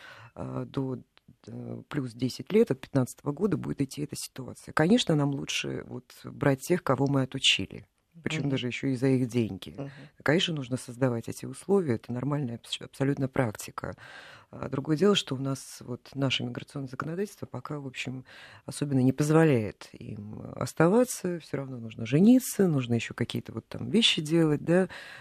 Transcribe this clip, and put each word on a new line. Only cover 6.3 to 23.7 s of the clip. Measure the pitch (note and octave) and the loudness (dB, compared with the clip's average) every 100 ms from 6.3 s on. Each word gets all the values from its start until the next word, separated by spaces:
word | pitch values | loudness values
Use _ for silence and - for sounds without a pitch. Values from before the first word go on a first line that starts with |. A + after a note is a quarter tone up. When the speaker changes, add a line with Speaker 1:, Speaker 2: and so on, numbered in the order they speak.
| B2 C#3+ C3+ | -2 0 0
Speaker 1:
тех, | - F3 | 0 -2
кого | - B2 C#3 | 2 2 2
мы | C#3 | 2
отучили, | C3 C3+ - - G2 - - _ _ E3 | 0 0 2 2 0 -10 -18 _ _ -10
причем | D3+ D#3 D3 | -6 -2 0
Speaker 2:
Мгм. | |
Speaker 1:
даже | C3 B2 | 0 -2
еще | - C#3 | -4 -2
и | B2+ | 0
за | C3+ | 2
их | C3 B2+ | 4 2
деньги. | A#2+ G#2+ F#2+ - F#2 | 0 0 -2 -10 -12
Speaker 2:
Мгм. | C#3 C#3 C#3 _ | -12 -14 -20 _
Speaker 1:
Конечно, | - D#3+ F3 D#3 | 2 2 2 -2
нужно | A#2+ B2+ | -4 -6
создавать | - A#2 C3 A#2 A#2 | -8 0 0 0 -4
эти | - B2 | -10 -10
условия, | C3 - G3 D#3+ A2 | -12 0 2 2 0
это | - | -2
нормальная | A#2+ C3 D3 B2+ A#2 | -4 -2 -2 -2 -6
абс-, | - - | -10 -10
абсолютно | - - C3+ C#3 C3 | -10 -2 0 0 0
практика. | - B2 - - - - - - - - - _ | 0 0 -2 -10 -10 -10 -10 -14 -20 -20 -20 _
А | B2 B2+ | -10 -6
другое | C3+ C#3+ D3+ | -4 -2 2
дело, | G3 G3 | 4 4
что | - C3 | 0 -4
у | |
нас | C3+ C3+ - - | -4 -6 -8 -16
вот | B2 B2 - C3+ | -12 -12 -10 -2
наше | C3+ - | 0 0
миграционное | B2 A#2+ - D3 C3+ | -4 -8 -10 -10 -10
законодательство | C3+ D3 E3+ G#3 - - | -8 -6 -4 -6 -8 -12
пока, | B2 - D3 | -12 -10 -10
в | C#3 | -10
общем, | - - C3 - - - - - | -8 -8 -8 -12 -20 -20 -18 -14
особенно | - D3 C3+ | -6 0 4
не | B2+ | 4
позволяет | C3 D3 D#3 D#3+ B2+ G#2 - - | 4 4 6 6 6 2 -6 -16
им | - A#2 G#2+ G#2 G#2+ A#2 - | -16 -12 -12 -12 -12 -12 -6
оставаться, | B2 - E3 A3 B3 - F3+ F3 | -6 2 4 6 4 0 -4 -6
все | - C#3 | -6 -8
равно | C3+ B2+ | -6 -8
нужно | A2+ A2 A2+ | -10 -8 2
жениться, | C#3+ G#3 B3+ - - F#3+ | 6 8 8 6 2 4
нужно | C#3+ A#2+ A#2 | 4 2 0
еще | - - | 0 -4
какие-то | A#2+ A#2+ - | -4 -4 -6
вот | A2+ | -10
там | - | -10